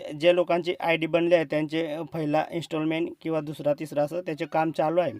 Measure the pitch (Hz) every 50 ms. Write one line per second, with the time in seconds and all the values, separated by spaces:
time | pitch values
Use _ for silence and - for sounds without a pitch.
0 | - - 151 147 151 175 175 180 175 175 170 175 160 175 175 - - 165 165 160
1 | 160 156 160 165 170 170 175 165 160 139 156 151 156 147 156 160 165 156 147 165
2 | 165 143 - 165 156 151 147 156 - - - 170 151 - - 156 156 160 160 160
3 | 170 180 170 - - 165 160 156 151 151 147 - 143 147 147 - 160 151 147 147
4 | 147 143 160 175 180 175 156 143 165 151 - 160 160 165 147 - 160 156 165 175
5 | 175 151 113